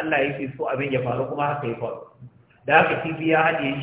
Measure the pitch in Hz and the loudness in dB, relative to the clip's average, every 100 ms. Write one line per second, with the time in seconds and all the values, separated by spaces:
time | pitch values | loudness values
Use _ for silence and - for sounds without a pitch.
0 | 160 147 143 139 131 - 156 131 139 131 | 0 0 0 -2 -8 -6 -4 -4 -2 -2
1 | 120 123 131 139 143 143 120 117 117 - | 0 -2 -2 -2 -2 -2 -4 -6 -6 -8
2 | - - - _ _ _ - 156 160 - | -14 -20 -20 _ _ _ 4 6 6 2
3 | 165 151 160 156 160 160 139 143 | -4 -2 2 4 4 2 -2 -4